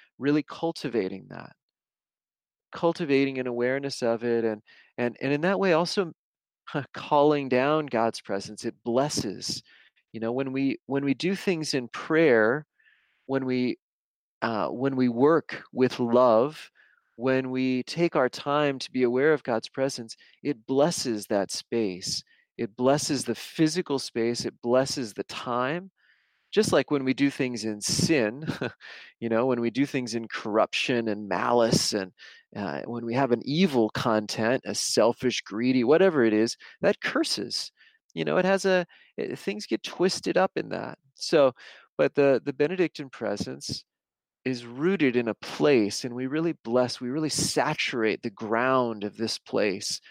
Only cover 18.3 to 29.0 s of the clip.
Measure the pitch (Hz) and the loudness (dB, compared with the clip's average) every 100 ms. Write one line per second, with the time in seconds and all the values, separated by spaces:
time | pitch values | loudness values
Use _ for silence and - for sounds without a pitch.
18.3 | - - 147 147 135 - 127 123 127 147 | 0 -2 0 0 -2 -6 0 2 2 2
19.3 | 151 - 113 - - 135 131 113 - _ | 2 0 -4 -4 -4 -4 -4 -12 -16 _
20.3 | _ 139 123 - 135 156 - 131 107 101 | _ -6 -6 -2 2 2 2 -2 -4 -2
21.3 | 104 95 - - 117 104 90 - - - | -2 -2 -6 -4 -2 -2 -4 -6 -8 -10
22.3 | _ _ - 113 - 127 147 - 135 120 | _ _ -10 -8 0 2 2 0 -4 -4
23.3 | 113 - - 156 165 - 139 - 120 113 | -6 -6 0 0 0 -2 -4 -4 -2 -2
24.3 | 120 117 - 120 127 135 - 113 98 - | -2 -6 -6 0 2 2 -2 -6 -8 -10
25.3 | - 131 120 127 170 190 _ _ _ _ | -8 -6 -2 -2 -4 -10 _ _ _ _
26.3 | _ _ - 214 156 135 147 131 127 139 | _ _ 0 4 4 2 0 0 2 0
27.3 | - 131 120 110 104 - - - 156 107 | 0 -4 -4 -6 -6 -4 0 2 4 2
28.3 | 127 156 - 120 - - - | -2 -8 -6 -6 -10 -20 -20